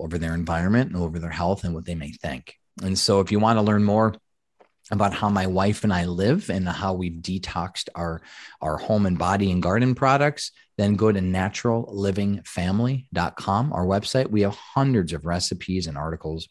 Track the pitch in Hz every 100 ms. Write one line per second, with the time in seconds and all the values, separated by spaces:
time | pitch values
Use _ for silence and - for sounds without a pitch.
0 | 80 85 82 85 82 82 92 117 107 87
1 | 85 82 82 82 87 101 90 80 87 82
2 | 73 - 76 65 - - _ - 95 95
3 | - 98 92 104 110 113 104 104 104 107
4 | 110 107 _ _ _ _ _ _ - 101
5 | 101 - 104 101 95 92 101 104 107 90
6 | 87 87 104 180 - 95 90 - 98 92
7 | 90 85 92 95 - 87 90 - - -
8 | 85 80 - - - - 76 76 - 107
9 | 95 87 90 101 98 90 87 110 127 123
10 | 135 139 147 - - - _ - 104 101
11 | 110 98 92 92 95 - 120 117 117 101
12 | 98 98 101 101 - - 87 101 123 135
13 | - 87 87 - - 101 143 92 90 98
14 | - 131 131 104 101 - - 135 135 117
15 | 82 80 82 87 - 90 - 92 82 71
16 | 80 80 78 80 -